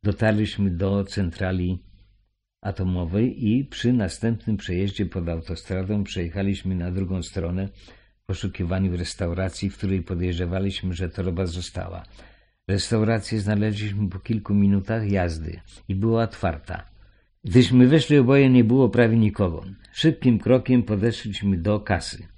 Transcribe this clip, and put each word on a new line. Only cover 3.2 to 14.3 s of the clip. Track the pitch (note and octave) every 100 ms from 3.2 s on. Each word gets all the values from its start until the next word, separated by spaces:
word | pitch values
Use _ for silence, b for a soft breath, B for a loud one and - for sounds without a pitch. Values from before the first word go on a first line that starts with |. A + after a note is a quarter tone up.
| B2 - G#2
i | A#2+
przy | C#3+ - A#2+
następnym | B2 F#2+ - A2+ A2+ - G2+
przejeździe | - F2+ G2+ G2+
pod | F#2+ F#2+ E2+
autostradą | E2 D#2+ E2 - F#2+ F#2 G#2
przejechaliśmy | G2 F#2+ F2 G2 G2 G2 F#2
na | F#2 F2
drugą | F#2 F#2 F#2
stronę | E2+ G2 E2+ F2+ G2 b b b b b
w |
poszukiwaniu | - F#2 G2 - E2+ F#2+ F#2+ F2
restauracji, | E2+ - F2 F2+ F#2+ - G2+
w | -
której | G2 F#2+
podejrzewaliśmy, | E2+ F2 F2+ F2 F2+ F#2 G2 F#2+ F#2
że | E2+ F2
torba | - F#2 F2
została. | F#2 E2+ F2 F#2 F2+ - - b b b b b -
Restaurację | G2 - A2+ A2 A2+ - A2
znaleźliśmy | G2+ G#2 G#2+ G#2 G#2 G2+ G2
po | F#2+
kilku | -